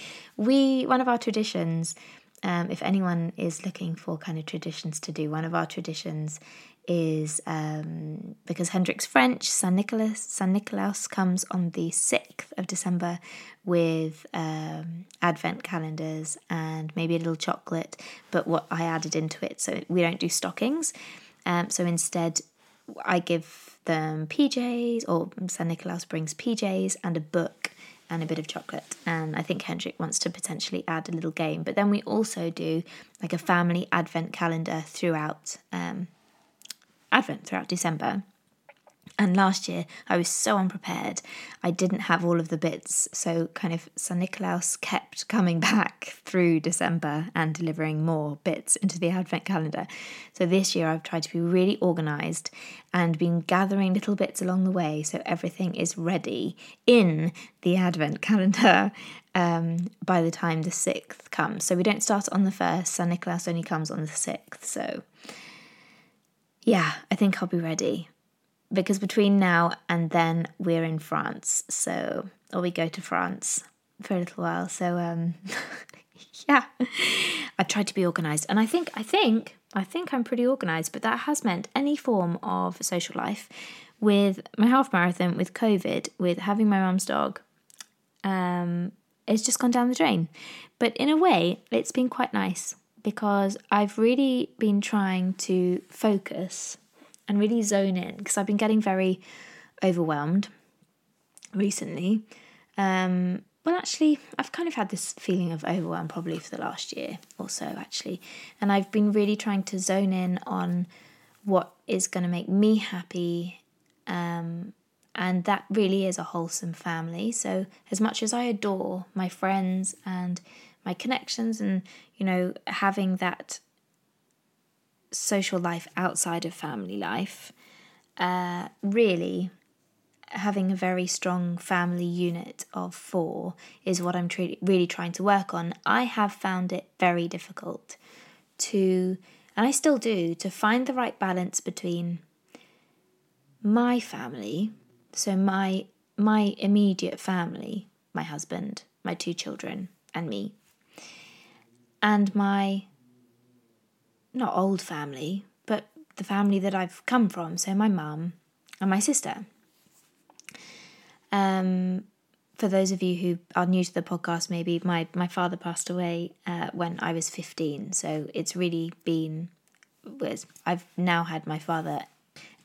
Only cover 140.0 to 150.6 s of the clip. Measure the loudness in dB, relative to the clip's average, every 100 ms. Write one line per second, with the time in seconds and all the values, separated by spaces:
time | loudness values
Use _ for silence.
140 | 2 0 0 -2 -6 0 4 4 2 0
141 | -2 -2 0 0 -2 -4 -6 -6 -4 -2
142 | -4 -6 -10 _ _ -20 _ _ _ _
143 | _ _ _ _ _ _ 2 4 4 2
144 | -2 -10 -10 -8 -6 -2 -2 -4 _ _
145 | _ -6 0 2 4 4 2 0 -4 _
146 | _ 2 4 6 4 2 4 6 6 4
147 | -2 -4 -2 -2 -2 -6 -8 -10 -12 _
148 | _ -8 -6 -8 -8 -6 -6 -10 -16 _
149 | -6 -6 -6 -6 -8 -10 -10 -10 -10 _
150 | _ -8 -6 -6 -8 -12